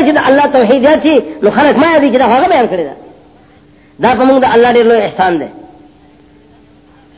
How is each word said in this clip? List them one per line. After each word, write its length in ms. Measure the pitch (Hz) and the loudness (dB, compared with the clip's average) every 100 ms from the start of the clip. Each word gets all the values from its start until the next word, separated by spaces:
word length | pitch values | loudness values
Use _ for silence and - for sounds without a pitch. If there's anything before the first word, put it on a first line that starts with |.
| 285 | 0
چې 60 | 294 | 0
د 40 | 262 | 0
الله 180 | 277 285 269 | 0 2 0
توحید 240 | 220 269 254 | 2 2 2
یاد 120 | 311 294 | 0 0
شي، 100 | 285 - - | 0 -2 -4
نو 80 | 202 | -2
خلک 240 | 226 294 226 | 0 0 2
ما 40 | 320 | 0
یادوي 180 | 320 277 | 0 0
چې 60 | 220 | 0
دا 80 | 247 | 0
خو 60 | |
هغه 140 | 247 359 | 0 0
بیان 180 | 320 226 | 0 -2
کړې 120 | 180 147 | -4 -8
ده. 60 | - - - - _ _ _ _ _ _ - | -12 -20 -20 -20 _ _ _ _ _ _ -4
دا 120 | 208 254 | -2 0
په 60 | 254 | 2
موږ 100 | 269 | 2
د 60 | 247 | 2
الله 180 | 233 240 | 2 2
ډېر 120 | 240 | 2
لوی 180 | 226 233 | 2 0
احسان 300 | 202 - 185 170 | -2 -2 -2 -4
دی 100 | 123 - - - - _ _ _ _ _ _ _ _ _ _ _ _ | -8 -16 -20 -20 -20 _ _ _ _ _ _ _ _ _ _ _ _